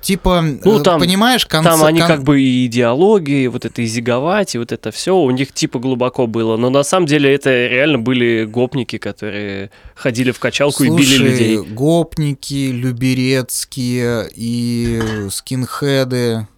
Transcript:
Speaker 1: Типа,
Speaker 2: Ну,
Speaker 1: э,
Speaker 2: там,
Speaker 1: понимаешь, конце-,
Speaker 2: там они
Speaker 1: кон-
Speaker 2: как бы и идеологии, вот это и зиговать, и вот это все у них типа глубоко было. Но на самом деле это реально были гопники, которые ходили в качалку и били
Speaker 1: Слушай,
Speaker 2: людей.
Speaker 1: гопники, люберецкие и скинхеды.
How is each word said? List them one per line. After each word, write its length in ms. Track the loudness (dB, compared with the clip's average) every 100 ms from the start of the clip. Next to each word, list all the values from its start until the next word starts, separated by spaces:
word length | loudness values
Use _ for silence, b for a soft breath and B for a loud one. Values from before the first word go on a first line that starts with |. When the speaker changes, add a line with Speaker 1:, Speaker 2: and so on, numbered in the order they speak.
Speaker 1:
Типа, 380 | -2 -2 2 2
Speaker 2:
Ну, 360 | 0 2 4 4
Speaker 1:
э, 40 |
Speaker 2:
там, 160 | 4 2
Speaker 1:
понимаешь, 460 | 2 2 2 2 0
конце-, 200 | 0 2
Speaker 2:
там 120 | 4
они 180 | 4 4
Speaker 1:
кон- 60 | 2
Speaker 2:
как 160 | 0
бы 160 | 2 4
и 280 | 4 2 0
идеологии, 800 | 2 2 4 4 2 2 0 0
вот 180 | -2 -8
это 160 | -4
и 40 | -4
зиговать, 640 | -2 -2 -2 0 -2 -2
и 60 | -4
вот 120 | -6
это 200 | -6 -8
все 260 | -6 0 2
у 140 | 2
них 200 | 0 -2
типа 260 | -4 -4 -2
глубоко 480 | -4 -2 -2 0 -2
было. 280 | 0 0 0
Но 140 | 2
на 140 | 2
самом 240 | 2 0 2
деле 260 | 2 4
это 160 | 2 2 2 2
реально 320 | 2 2 0
были 480 | 0 0 2 0 -2
гопники, 540 | -2 -2 -2 -6 -8
которые 720 | -10 -10 -10 -8 -8 -8 -12 b b -6
ходили 340 | -4 0 -2
в 80 | 0
качалку 460 | -4 0 0 2
и 60 | 0
били 240 | 4 4 4
Speaker 1:
Слушай, 20 | 2
Speaker 2:
людей. 260 | 2 2 0 -4
Speaker 1:
гопники, 960 | -2 0 2 0 -2 -4 -4 -8 -4 -4
люберецкие 1600 | -2 -4 -2 -2 0 0 0 -2 -8 -8 -6 -4 -2 -2 -2 -4 -8
и 680 | -6 -2 -2 -2 -2 -2 -4 -4 -6
скинхеды. 1120 | -8 -8 -6 -6 -4 -2 0 0 -2 -2 -2 -6